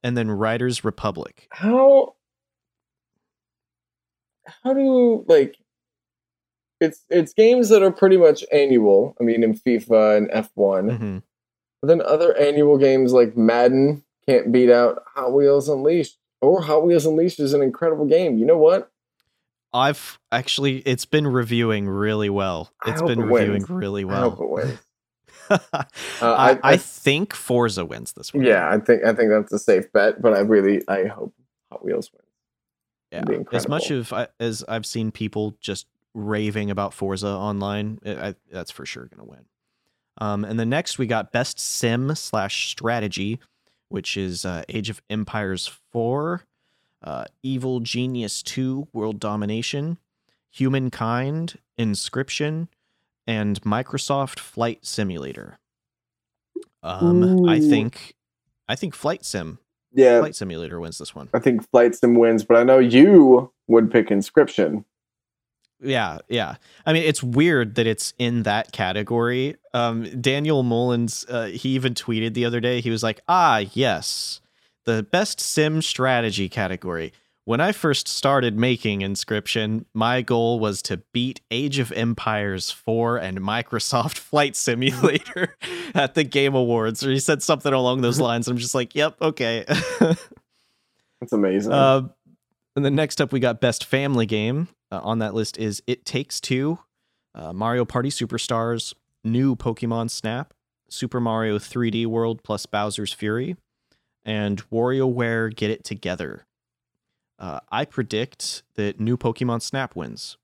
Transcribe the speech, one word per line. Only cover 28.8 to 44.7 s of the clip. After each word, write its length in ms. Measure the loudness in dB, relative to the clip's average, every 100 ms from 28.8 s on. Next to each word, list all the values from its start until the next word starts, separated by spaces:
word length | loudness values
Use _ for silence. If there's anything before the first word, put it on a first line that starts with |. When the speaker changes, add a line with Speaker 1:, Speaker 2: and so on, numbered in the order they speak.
| 4 4
Speaker 2:
I 100 | 4
think 160 | 2 2
that's 220 | 2 0
a 80 | -4
safe 320 | 2 2 2
bet, 300 | 2 2 2
but 120 | 2
I 60 | 2
really, 420 | 4 4 4 0 -2
I 160 | -4 -4
hope 280 | -6 -14 _ _ _ _
Hot 140 | -12
Wheels 280 | -6 -6 -8
wins. 100 | _ _ _ _ _ _ _ _ _ _
Speaker 1:
Yeah. 120 | -10 -4
Speaker 2:
It'd 200 | -4 -4
be 60 | -6
Speaker 1:
As 120 | -4
much 240 | -4 -4
Speaker 2:
incredible. 260 | -6 -6 -8
Speaker 1:
of 100 | -8 _
I, 40 |
as 200 | -6 -6 -8
I've 160 | -8 -6
seen 260 | -6 -6
people 460 | -6 -8 -6 -6 -8
just 260 | -10 -10 -12 _ _
raving 580 | -12 -6 -4 -2 -4 -6
about 220 | -6 -6
Forza 340 | -6 -6 -4 -6
online, 720 | -6 -6 -6 -6 -6 -8 -10 -12
I, 240 | -10 -10
I, 60 | -12 _
that's 200 | -16 -16
for 140 | -16 -16
sure 200 | -16 -18
gonna 200 | _ -20
win. 140 | -20 _ _ _ _ _ _ _ _
Um, 280 | -4 -4 -4
and 120 | -4
then 120 | -2
next 280 | -2 -4 -6
we 100 | -2
got 260 | -4 -2
Best 260 | -4 -4 -8
Sim 560 | -8 -6 -4 -2 -4 -6
slash 540 | -6 -6 -4 -6 -8
Strategy, 720 | -6 -4 -4 -6 -6 -6 -8 _ _ _ _ _
which 260 | -10 -8 -8
is, 300 | -6 -8 -8
uh, 180 | -8
Age 200 | -8